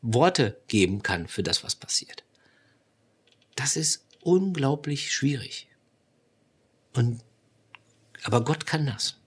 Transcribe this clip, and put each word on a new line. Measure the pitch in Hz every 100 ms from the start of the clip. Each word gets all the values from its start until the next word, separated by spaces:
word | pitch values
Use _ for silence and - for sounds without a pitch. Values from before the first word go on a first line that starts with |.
Worte | 117 120 170 180 113 - -
geben | 107 90 98
kann | - 90 85
für | -
das, | 87 -
was | -
passiert. | - - - - - - _ _ _ _ _ _ _ _ _ _ _ _ -
Das | 139 151
ist | 156 - _ _
unglaublich | 165 180 190 170 135 147 147 143 -
schwierig. | - 139 135 - - - _ _ _ _ _ _ _ _ _ _ _ _
Und, | - 120 117 - _ _ _ _ - _ _ _ -
aber | - 120
Gott | 117 156 -
kann | 160 143
das. | 104 - -